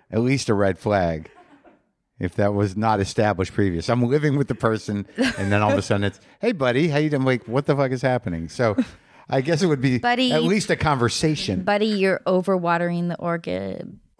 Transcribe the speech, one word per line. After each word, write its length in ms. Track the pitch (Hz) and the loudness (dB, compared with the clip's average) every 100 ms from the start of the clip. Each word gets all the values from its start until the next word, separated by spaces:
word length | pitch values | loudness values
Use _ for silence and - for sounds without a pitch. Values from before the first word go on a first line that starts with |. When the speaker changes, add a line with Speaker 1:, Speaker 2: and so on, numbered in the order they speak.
| _ | _
Speaker 1:
at 100 | 110 | -2
least 280 | 120 139 - | 0 0 0
a 60 | |
red 240 | 101 98 90 | 2 2 0
flag 520 | 113 101 85 80 78 - - - - _ _ _ _ - | 0 0 0 -2 -8 -20 -20 -20 -20 _ _ _ _ -8
if 160 | 90 | -4
that 180 | - 101 | 0 0
was 240 | 101 101 95 | 2 0 0
not 240 | 110 107 | 0 2
established 540 | 98 - 104 92 95 | 0 0 0 0 -2
previous. 340 | - 101 85 82 | 0 0 0 0
I'm 140 | 120 | 0
living 340 | 120 147 151 143 | 2 2 2 0
with 120 | 139 | -2
the 60 | |
person, 520 | 123 117 110 - 101 95 - | -2 0 -2 -4 -6 -6 -4
and 340 | 254 147 98 | -2 -2 0
then 100 | 101 | 2
all 100 | 107 | 2
of 60 | 110 | 0
a 40 | |
sudden 220 | - 104 | 0 0
it's, 160 | 101 - - | -2 -4 -14
<laughs> 100 | _ | _
"Hey, 120 | 220 | -4
buddy, 360 | 196 127 120 165 | 0 0 2 2
how 100 | 143 | 2
you 100 | 156 | 0
doing?" 140 | 147 | 0
Like, 220 | 131 123 - | 0 0 -2
what 160 | 123 143 | -2 0
the 80 | 143 | 0
fuck 140 | 135 | 0
is 100 | 127 | 0
happening? 460 | 131 123 - 82 82 | 0 0 -2 -6 -6
So 260 | - 117 104 240 - _ - - | -2 0 0 -4 -8 _ -20 -4
I 100 | 135 | -2
guess 220 | 135 165 | 0 0
it 40 | 175 | 2
would 120 | 143 | 2
be 180 | 135 127 | 2 2
Speaker 2:
Buddy, 340 | 240 240 262 | 2 2 2
Speaker 1:
at 100 | 151 | 2
least 260 | 165 208 - | 2 2 0
a 80 | 165 | 0
conversation. 880 | 156 139 120 - 160 151 - 185 | 0 2 2 2 0 0 -2 -2
Speaker 2:
"Buddy, 240 | 185 208 220 | 0 0 0
you're 340 | 208 190 180 - | 0 0 0 0
overwatering 840 | 185 185 190 170 170 175 170 175 | 0 2 0 0 0 0 -2 -2
the 80 | 170 | -4
orchid." 800 | 170 170 165 92 98 90 87 - _ - | -4 -4 -4 -6 -6 -8 -12 -16 _ 0